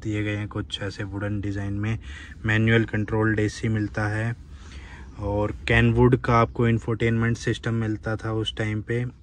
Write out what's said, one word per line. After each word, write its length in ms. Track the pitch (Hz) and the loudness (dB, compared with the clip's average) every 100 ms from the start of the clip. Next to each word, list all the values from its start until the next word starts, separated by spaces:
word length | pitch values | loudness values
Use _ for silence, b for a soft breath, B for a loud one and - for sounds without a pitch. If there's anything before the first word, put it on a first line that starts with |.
दिए 220 | 110 104 | -6 -4
गए 120 | 104 104 | -2 -4
हैं 120 | 101 | -4
कुछ 340 | 104 98 - | -6 -6 -8
ऐसे 220 | 101 - | -8 -8
wooden 360 | 98 98 101 104 | -8 -6 -4 -4
design 320 | 101 101 101 | -4 -4 -4
में। 260 | 101 107 113 B B B - | -2 -2 -4 B B B -6
Manual 400 | 110 110 110 113 | 0 4 6 4
controlled 560 | 110 107 104 110 110 107 | 4 -2 0 2 2 2
एसी 280 | 107 - 113 | 0 -2 -2
मिलता 400 | 110 104 - 107 | 0 -2 -2 -2
है 280 | 107 120 - - B B B B B B - | -2 -4 -6 -12 B B B B B B -8
और 360 | 104 101 104 - - | -2 0 -2 -2 2
Kenwood 500 | 117 117 113 127 131 | 6 6 8 6 6
का 160 | - 117 | 4 4
आपको 280 | 117 - 117 | 4 2 2
infotainment 680 | 113 - 110 117 113 113 113 | 2 0 0 2 2 0 0
system 380 | - 110 117 | -2 -2 -2
मिलता 420 | 113 110 107 110 110 | -2 -2 -2 -4 -4
था 160 | 113 | -2
उस 240 | 110 110 - | -2 -2 -2
time 260 | 107 107 | -2 -4
पे 240 | 101 117 123 - | -2 -2 -4 -8